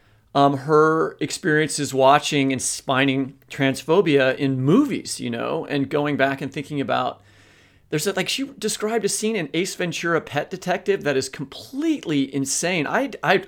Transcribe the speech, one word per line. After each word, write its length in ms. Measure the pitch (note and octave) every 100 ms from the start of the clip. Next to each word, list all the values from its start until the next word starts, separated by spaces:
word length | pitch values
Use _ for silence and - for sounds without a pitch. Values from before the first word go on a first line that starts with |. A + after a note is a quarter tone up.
| _ _ _ C#3+
um, 220 | C#3 C#3+
her 600 | C3+ D3+ D#3 D#3+ D#3+ -
experiences 760 | - - F3+ D3+ D3+ - C#3
watching 580 | C3+ C3 D3 - D3+ C3+
and 100 | B2+
finding 800 | - - - C3 C#3 C3 C3+ - _
transphobia 840 | - C3+ C3 - E3+ E3+ C#3 C3 B2+
in 260 | C#3 C3
movies, 580 | C3 G3+ D4 E3 - -
you 100 | B2+
know, 360 | A#2 A#2+ D3+ -
and 240 | C#3+ C3+
going 280 | D3 D3 C3+
back 240 | C3+ C3+
and 120 | D3
thinking 280 | - C#3 D3
about, 400 | A#2+ B2+ B2+ - _ _ _ _ _ _ _
there's 160 | D#3 G3+
a, 80 |
like, 160 | F#3+ F#3
she 140 | - C4+ -
described 460 | G#3 - G#3+ A3+ G3
a 40 |
scene 260 | - G#3+ A3+
in 140 | D3+ D#3+
Ace 180 | E3+
Ventura: 480 | - F3+ D#3 E3+ D#3+
Pet 300 | - C#3+ D3+
Detective 520 | F3+ F3+ F3+ - G3
that 140 | C3 C3
is 100 | -
completely 1040 | - C3+ - - C4 D#4+ C#4+ G3 D3 C3+
insane. 520 | C#3 C3+ - E3+ F3+ D3
I, 240 | F3 C4+ -
I, 200 | D3 G3